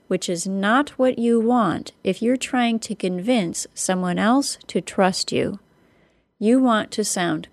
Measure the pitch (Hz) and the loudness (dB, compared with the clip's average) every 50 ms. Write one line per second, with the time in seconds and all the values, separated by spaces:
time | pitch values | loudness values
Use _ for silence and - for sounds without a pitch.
0 | _ - 185 180 - - 180 170 - 196 190 196 190 208 226 262 294 285 - - | _ -4 -4 -4 -2 -4 -4 -4 -4 -4 -4 -2 0 2 2 2 2 0 -2 0
1 | 254 254 247 240 233 233 233 233 220 226 247 247 214 175 - - - - - _ | 0 2 2 2 2 2 2 4 4 4 2 2 2 2 0 -2 -6 -12 -12 _
2 | - 196 185 - 220 233 262 247 - - - 254 240 233 226 220 - - 208 - | -4 -2 -2 0 0 0 0 0 -2 -2 0 0 0 2 0 -2 -4 -6 -8 -4
3 | - 185 180 180 180 233 254 233 180 165 - - - - - - - - 185 185 | -4 -4 -4 -2 0 0 2 2 0 -2 -4 -6 -10 -10 -10 -8 -4 -2 -2 0
4 | 180 180 175 175 190 214 247 277 269 - - - - - - 190 170 - - - | 0 -2 0 0 2 4 4 2 2 -2 -6 -10 -10 -4 -4 -4 -4 -2 0 2
5 | 196 185 190 - - - - 127 - - - 202 _ _ _ _ _ _ _ _ | 2 2 2 0 -4 -4 -2 -2 -2 -2 -4 -8 _ _ _ _ _ _ _ _
6 | _ _ _ _ _ _ _ - 208 214 247 262 262 247 220 214 - - - - | _ _ _ _ _ _ _ -2 2 4 4 4 4 4 2 0 -2 -4 -4 -4
7 | 208 - - 202 175 170 156 156 170 - | -4 -2 -2 -2 -2 -2 -2 -4 -6 -12